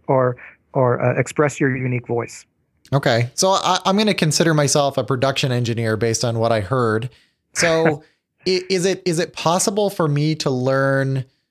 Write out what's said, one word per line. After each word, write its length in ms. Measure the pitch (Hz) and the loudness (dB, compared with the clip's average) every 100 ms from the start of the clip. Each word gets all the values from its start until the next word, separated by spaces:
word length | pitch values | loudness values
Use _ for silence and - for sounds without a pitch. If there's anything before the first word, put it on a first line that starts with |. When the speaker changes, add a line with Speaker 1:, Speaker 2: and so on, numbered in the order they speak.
| - | -2
Speaker 1:
or, 280 | 135 127 123 - - _ | 0 0 -2 -12 -20 _
or, 280 | 135 127 123 | 0 0 2
uh, 180 | 127 139 | 0 0
express 420 | - - 147 - | -2 0 0 0
your 140 | 139 | -2
unique 340 | 127 127 123 - | 0 -4 -4 -4
voice. 360 | 117 113 - - _ _ _ - | -6 -6 -12 -20 _ _ _ -4
Speaker 2:
Okay. 380 | 139 139 117 120 | 0 2 2 0
So 160 | - 190 | 0 0
I, 300 | 190 165 185 | 2 0 0
I'm 120 | 196 196 | 2 2
gonna 160 | 214 | 2
consider 400 | - 160 - 165 | 2 0 2 2
myself 420 | 151 143 151 139 131 | 2 2 2 2 0
a 80 | |
production 480 | 117 131 135 131 135 | -2 0 0 0 0
engineer 440 | 123 120 113 113 107 | 0 -2 -2 -2 0
based 280 | 117 110 | 0 0
on 140 | 120 117 | -2 0
what 140 | 113 | 0
I 80 | 113 | 0
heard. 500 | 92 131 113 110 123 - _ _ _ | 0 0 0 0 -4 -12 _ _ _
So 480 | - 170 160 160 147 - _ | -2 0 2 2 0 -8 _
Speaker 1:
<laughs> 220 | _ _ 185 | _ _ -4
Speaker 2:
i-, 180 | 185 185 | -2 0
is 160 | 185 190 | 0 0
it, 160 | 185 | -2
is 140 | 185 165 | -2 -2
it 160 | 165 | -4
possible 560 | - 160 180 226 202 202 | -4 0 0 0 0 -2
for 180 | 196 156 | 0 0
me 260 | 147 156 156 | 0 0 -2
to 140 | 147 | -2
learn, 720 | 127 131 135 135 135 135 135 - _ _ | -2 0 0 2 0 0 -4 -6 _ _